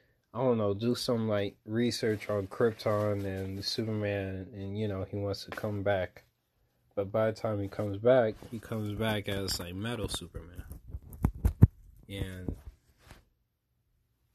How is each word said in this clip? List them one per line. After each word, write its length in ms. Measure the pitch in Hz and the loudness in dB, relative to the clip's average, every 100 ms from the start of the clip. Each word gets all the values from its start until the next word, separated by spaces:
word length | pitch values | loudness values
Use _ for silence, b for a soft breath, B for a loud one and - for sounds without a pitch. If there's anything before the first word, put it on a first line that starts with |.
| b b _ | b b _
I 40 | 110 | -2
don't 200 | 131 117 | 2 4
know, 140 | 104 | 2
do 220 | 101 120 | 2 0
some, 340 | 120 - 117 110 | 0 0 0 2
like, 280 | 104 101 - - | 2 0 -4 -4
research 640 | 110 120 110 117 104 - | 0 2 2 0 0 0
on 160 | 104 98 | -2 -2
Krypton 800 | - 117 110 113 104 104 101 | 2 2 2 0 2 2 0
and 380 | 98 95 95 98 | -2 -2 -4 -4
Superman, 840 | - - 113 107 104 101 95 95 92 | -4 -2 -2 -2 0 0 -2 -6 -8
and, 240 | 101 98 104 | -8 -6 -2
you 100 | 107 | -2
know, 160 | 95 | -2
he 140 | 98 104 | -4 -4
wants 260 | 101 98 | -2 -4
to 60 | - | -6
come 320 | - 110 104 | -6 -4 0
back. 420 | 98 98 90 - - _ _ _ _ _ _ | 2 2 0 -6 -20 _ _ _ _ _ _
But 180 | - 98 | -4 0
by 140 | 110 110 | 2 2
the 20 | |
time 280 | 107 113 104 | 2 -2 -2
he 80 | 98 | -2
comes 300 | - 104 101 | -2 -4 2
back, 360 | 113 131 110 107 - | 6 8 6 0 -8
he 80 | 113 | -10
comes 340 | - 113 104 104 | -6 -4 -2 0
back 300 | 110 107 98 | 0 0 0
as, 320 | 98 95 - | -2 -2 -4
like, 140 | 87 | -6
Metal 340 | 92 110 120 95 | -6 -4 -4 -4
Superman. 560 | - 87 82 85 87 - - - - - - - - - - - - - - - | -6 -8 -12 -14 -16 -16 -16 -14 -14 -14 -6 -6 -2 -2 8 8 8 -20 -20 -10
And 480 | 98 95 92 90 90 - - _ _ - - _ _ _ _ _ _ _ _ _ _ _ | -6 -6 -6 -8 -10 -12 -20 _ _ -20 -20 _ _ _ _ _ _ _ _ _ _ _